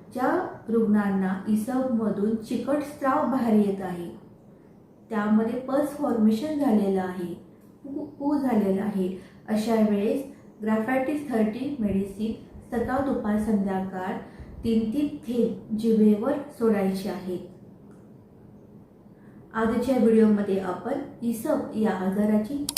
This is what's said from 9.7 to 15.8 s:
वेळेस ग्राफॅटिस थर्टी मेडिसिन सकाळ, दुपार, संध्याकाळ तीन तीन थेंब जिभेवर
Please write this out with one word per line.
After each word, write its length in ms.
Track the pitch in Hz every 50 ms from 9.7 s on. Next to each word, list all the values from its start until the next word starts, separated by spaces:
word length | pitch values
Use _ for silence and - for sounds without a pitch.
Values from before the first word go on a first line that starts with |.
| 226
वेळेस 480 | 220 214 208 208 202 202 233 277 285 - - - - - - - -
ग्राफॅटिस 680 | 208 220 220 220 220 254 262 269 - - 302 294 - -
थर्टी 480 | 226 220 214 214 - 247 269 294 285 -
मेडिसिन 540 | 214 196 190 196 196 - - - 214 220 220 - - - - - - -
सकाळ, 420 | 247 226 226 240 254 277 277 285
दुपार, 260 | 226 - - 208 208 214
संध्याकाळ 760 | 214 226 208 196 190 196 190 190 190 190 190 185 185 196 226 - - - - - - - - - -
तीन 280 | 226 226 220 226 220
तीन 160 | 220 294 302 -
थेंब 680 | - - - 226 233 233 208 180 - - - - 220
जिभेवर 560 | 214